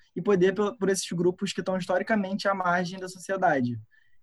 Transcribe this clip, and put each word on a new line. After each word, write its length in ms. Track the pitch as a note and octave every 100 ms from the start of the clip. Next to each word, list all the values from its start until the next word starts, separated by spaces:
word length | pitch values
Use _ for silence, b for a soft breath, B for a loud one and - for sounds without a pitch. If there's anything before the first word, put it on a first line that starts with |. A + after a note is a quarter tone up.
| _
e 80 | -
poder 320 | F#3 G3 F#3
por, 220 | F#3+ G#3 -
por 100 | F#3+
esses 220 | F#3+ -
grupos 420 | F3 F3+ F3+ G3
que 80 | -
estão 160 | F#3 F#3
historicamente 720 | F3 F#3 G3+ A3 F#3+ G3+ G3+
à 80 |
margem 440 | F#3+ F3+ F3 F3 F#3
da 100 | F#3
sociedade. 680 | F#3 - G3 F3+ C#3+ A#2+ A#2 - _ _ -